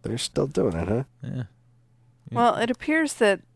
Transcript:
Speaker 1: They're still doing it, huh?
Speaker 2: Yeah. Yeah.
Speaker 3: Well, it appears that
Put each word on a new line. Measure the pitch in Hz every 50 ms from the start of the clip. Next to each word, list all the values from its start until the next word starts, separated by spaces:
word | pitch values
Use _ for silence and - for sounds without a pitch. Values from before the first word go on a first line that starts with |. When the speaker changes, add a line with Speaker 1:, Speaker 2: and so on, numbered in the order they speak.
| -
Speaker 1:
They're | - 110
still | 135 - - - 143 -
doing | 139 - 185 175 110 85
it, | 82 85
huh? | 92 107 123 135 - _ _
Speaker 2:
Yeah. | - - -
Yeah. | 127 117 - _ _ _ _ _ _ _ _ _ _ _ _ _ _ _ -
Speaker 3:
Well, | - 233 240 240 -
it | - 226 233
appears | 247 _ - - 311 320 320 277 -
that | - 240 208 196 - - _ _